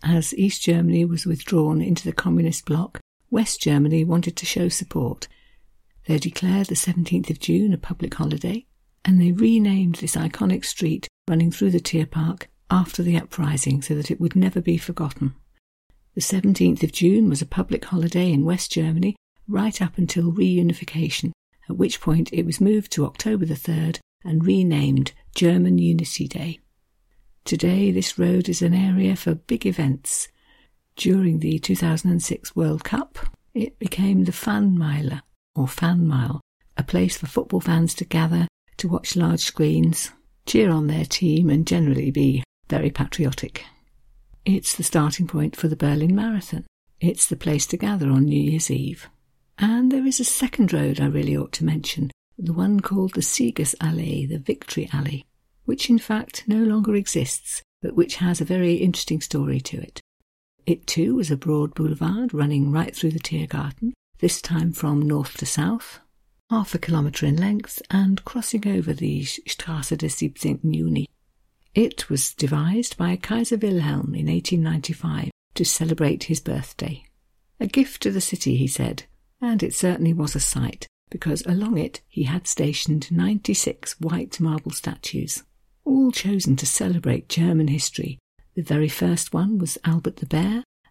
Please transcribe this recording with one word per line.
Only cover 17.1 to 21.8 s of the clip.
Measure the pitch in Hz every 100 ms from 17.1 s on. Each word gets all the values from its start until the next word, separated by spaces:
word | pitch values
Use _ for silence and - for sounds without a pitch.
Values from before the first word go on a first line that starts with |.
| 208 214
was | 143
a | -
public | - 185 - -
holiday | 175 165 180 180
in | 143 160
West | 180 -
Germany | - 160 160 190 208 _ _ -
right | 196 214 -
up | 180 -
until | 175 170 170
reunification, | 175 185 175 170 165 - 160 160 - 170 - _ _ -
at |
which | 180